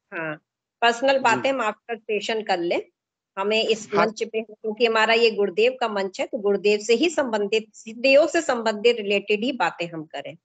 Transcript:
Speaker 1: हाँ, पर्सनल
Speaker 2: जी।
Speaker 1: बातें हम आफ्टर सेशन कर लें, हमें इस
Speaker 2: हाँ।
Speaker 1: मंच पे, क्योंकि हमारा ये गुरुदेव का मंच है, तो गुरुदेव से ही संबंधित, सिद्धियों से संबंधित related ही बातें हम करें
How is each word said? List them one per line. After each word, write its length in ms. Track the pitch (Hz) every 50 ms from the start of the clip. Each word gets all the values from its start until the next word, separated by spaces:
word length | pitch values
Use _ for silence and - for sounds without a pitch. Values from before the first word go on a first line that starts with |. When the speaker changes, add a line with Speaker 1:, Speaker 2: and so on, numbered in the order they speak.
| _ _ 202
Speaker 1:
हाँ, 220 | 175 160 160 151 160 _ _ _ _ _ _ _ _
पर्सनल 320 | - 233 233 233 269 269 277
Speaker 2:
जी। 60 | 269
Speaker 1:
बातें 320 | 262 240 226 220 240 269
हम 100 | 269 262
आफ्टर 360 | 226 214 208 - _ - 233 220
सेशन 440 | _ - 214 202 202 - 226 220
कर 180 | 214 220 190 180
लें, 220 | 170 170 202 311 427 - _ _ _ _ _ _ _ _ - 190
हमें 280 | 196 208 214 220 220 -
इस 220 | 220 214 - - 208
Speaker 2:
हाँ। 100 | 196 170
Speaker 1:
मंच 180 | 226 214 - 226
पे, 180 | 208 - 220
क्योंकि 440 | 226 - 214 - - 220 214 214 247
हमारा 280 | 233 226 220 214 220 226
ये 180 | 233 233 226
गुरुदेव 460 | 214 196 202 196 175 185 214 247 262 254
का 60 | 240 226
मंच 320 | 208 202 190 196 190 -
है, 80 | 277 349
तो 100 | - 247
गुरुदेव 420 | 196 202 202 196 180 208 208 208
से 140 | 208 214 233
ही 160 | 226 285 349
संबंधित, 560 | 330 - 294 247 220 214 208 202 214 220 214 - _
सिद्धियों 540 | - - 220 226 240 233 269 269 277 320 320
से 140 | - 339
संबंधित 540 | 320 - 254 233 226 226 214 208 208 233 240 233
related 440 | 208 196 208 202 196 - 214 202 208
ही 80 | 254
बातें 360 | 285 240 180 165 160 - 175 170
हम 160 | 165 160 151
करें 340 | 156 - 143 139 139 147 170 _